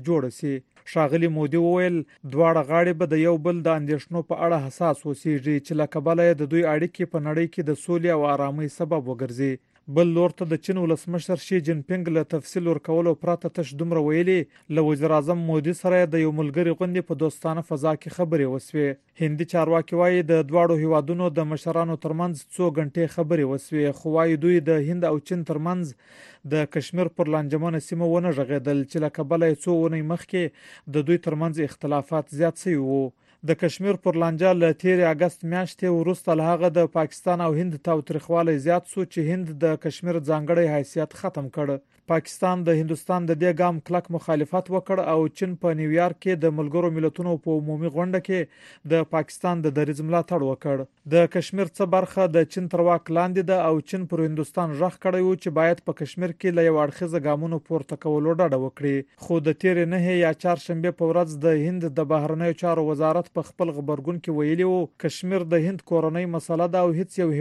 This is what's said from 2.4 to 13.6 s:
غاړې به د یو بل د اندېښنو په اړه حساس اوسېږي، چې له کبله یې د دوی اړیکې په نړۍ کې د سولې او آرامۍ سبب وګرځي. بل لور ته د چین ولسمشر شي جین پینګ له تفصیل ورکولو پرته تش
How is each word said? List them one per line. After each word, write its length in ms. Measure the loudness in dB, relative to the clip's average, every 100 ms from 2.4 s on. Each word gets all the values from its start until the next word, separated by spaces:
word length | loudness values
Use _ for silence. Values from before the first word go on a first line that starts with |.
| 4 4 2
غاړې 240 | 2 2 2
به 60 | 0 2
د 100 | 4
یو 100 | 2 0
بل 180 | 0 0
د 160 | 0
اندېښنو 480 | 0 -4 -4 -6 -4
په 160 | -2 0
اړه 120 | 0 -2
حساس 420 | -2 0 0 -4
اوسېږي، 480 | -4 -2 -2 0 -2 -2
چې 80 | -2
له 120 | -2 -2
کبله 260 | 0 4 4
یې 60 | 4
د 160 | 0 0
دوی 80 | 2 0
اړیکې 280 | -2 -4 -4
په 140 | -4 -2
نړۍ 200 | -2 -2
کې 80 | -2 -4
د 140 | -4
سولې 260 | -2 0 2 2
او 160 | 2 0
آرامۍ 440 | 0 -4 -6 -6
سبب 220 | -2 -2 -4
وګرځي. 560 | -6 -6 -2 -2 -4 _ _ -2 2
بل 160 | 4 4
لور 180 | 2 0
ته 60 | -4
د 100 | -4
چین 140 | -2 -2
ولسمشر 600 | 0 -2 -2 -6 -4 -6
شي 140 | -2 -2 0
جین 120 | -4 -4
پینګ 240 | -4 -2 -2
له 120 | -2
تفصیل 360 | -4 -6 -4 -2
ورکولو 400 | -2 0 0 2 0
پرته 280 | -2 -2 -4
تش 140 | -6